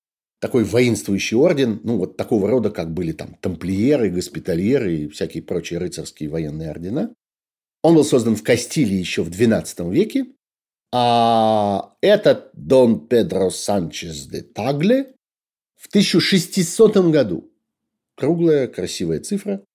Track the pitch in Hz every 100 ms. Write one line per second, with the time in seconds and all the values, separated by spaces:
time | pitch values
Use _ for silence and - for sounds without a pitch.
0 | _ _ _ _ 110 123 98 110 123 104
1 | - 98 - 110 165 147 127 107 104 113
2 | 90 - 104 110 98 127 104 101 82 80
3 | 82 76 76 - - 82 85 95 120 143
4 | 104 87 87 80 - 85 101 135 101 80
5 | 73 - 82 82 - 90 82 85 87 -
6 | 80 - 76 80 78 78 80 76 87 131
7 | 233 - _ _ _ _ _ _ 160 165
8 | 147 135 113 107 - 120 - - 113 95
9 | 87 - 82 90 117 98 82 - 87 104
10 | 220 269 254 _ _ _ _ _ _ 123
11 | 120 117 117 113 110 107 104 98 - _
12 | 180 208 156 127 - - - 131 123 107
13 | - 120 90 92 95 - - 101 80 -
14 | 85 76 67 - - - 117 143 185 262
15 | 269 _ _ _ _ _ _ _ - 208
16 | 190 180 - 196 170 - 170 - 220 208
17 | 175 151 113 82 - _ _ _ _ _
18 | _ - 135 170 170 151 123 - 90 -
19 | 87 78 - 202 202 196 -